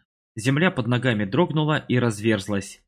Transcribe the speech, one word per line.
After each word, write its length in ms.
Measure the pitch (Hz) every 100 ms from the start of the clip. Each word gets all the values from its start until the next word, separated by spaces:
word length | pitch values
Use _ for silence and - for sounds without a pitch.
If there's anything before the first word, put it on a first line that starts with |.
| _ _ _ -
Земля 340 | 120 139 185
под 160 | 180 113
ногами 380 | 123 127 107
дрогнула 540 | 104 120 175 147 151 147
и 200 | - 123
разверзлась. 840 | 120 101 110 107 95 101 - -